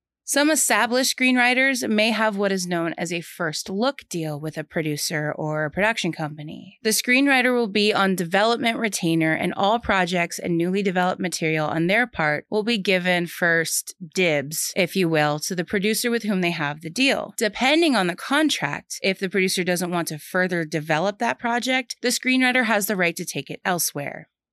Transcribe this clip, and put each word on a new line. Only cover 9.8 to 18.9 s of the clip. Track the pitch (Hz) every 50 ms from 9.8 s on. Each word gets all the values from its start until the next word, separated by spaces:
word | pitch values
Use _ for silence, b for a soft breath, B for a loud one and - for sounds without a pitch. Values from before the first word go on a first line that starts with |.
| - - 208 190 180 170 185 175 170 170 - -
and | - 185 170
newly | 165 170 180 185 202 202
developed | 196 175 190 180 180 180 -
material | - 180 - - 165 160 160 156 151
on | 147 - 160 165
their | 175 196 226 247
part | 240 - - 160 151 151 147 - -
will | - 220 208
be | 226 240
given | 208 180 202 190 185 175 180 180 175 175
first | 165 - - 180 170 165 165 160 - - - - - - - 185 156 -
dibs, | 185 185 170 151 147 135 143 160 - - - -
if | - 185 165 -
you | - 156 165
will, | 160 151 151 151 147 151
to | - - 190
the | 170 170
producer | - - 202 185 214 220 208 - 240
with | 233 233 220
whom | 208 208 185
they | 180 170
have | 170 160 151 143 147 156
the | 165 165
deal. | 165 240 269 277 226 - - - -
Depending | - 226 214 202 - 233 262 302 320 339 320 262
on | 214 185
the | 175 180
contract, | - - - 262 294 311 285 - - - 143 147 - - -